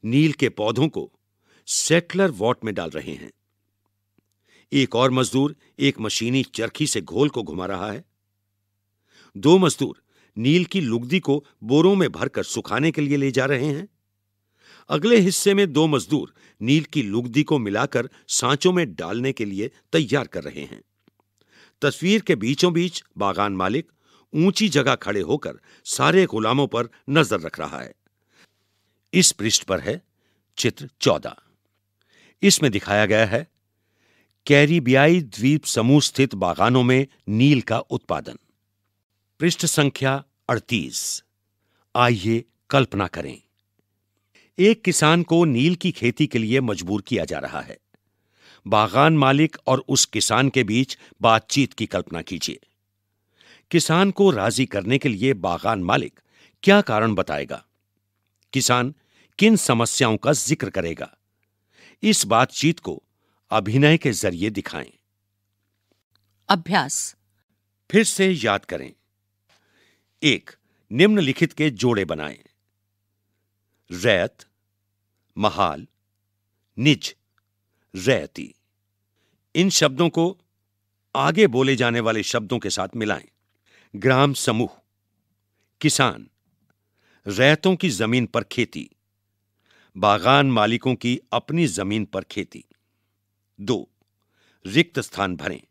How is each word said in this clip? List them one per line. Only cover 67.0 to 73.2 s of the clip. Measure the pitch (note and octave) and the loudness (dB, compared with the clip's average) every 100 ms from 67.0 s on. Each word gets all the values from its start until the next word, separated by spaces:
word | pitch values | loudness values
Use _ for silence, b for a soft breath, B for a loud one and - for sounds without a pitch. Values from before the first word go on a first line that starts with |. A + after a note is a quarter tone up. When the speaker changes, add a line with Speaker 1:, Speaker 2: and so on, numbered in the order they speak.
| - - _ _ _ _ _ _ _ | -10 -14 _ _ _ _ _ _ _
Speaker 1:
फिर | G3+ | 0
से | A3 - F#3+ | 0 0 0
याद | E3+ A2+ G2+ - | 0 0 -2 -4
करें। | E2 C2 _ _ _ _ _ _ _ _ _ _ _ _ _ | -12 -12 _ _ _ _ _ _ _ _ _ _ _ _ _
एक, | D3 G#2 - - _ _ _ | 0 0 -4 -20 _ _ _
निम्नलिखित | A#2 G3 G#3+ C#3+ C3+ E3 | 2 4 4 0 0 -2
के | - D3+ | 0 -4
जोड़े | G#2+ B2 A2+ F2 | 0 0 0 -2
बनाएं। | D#2+ D2+ A#1+ _ _ _ _ _ _ _ _ | -6 -8 -12 _ _ _ _ _ _ _ _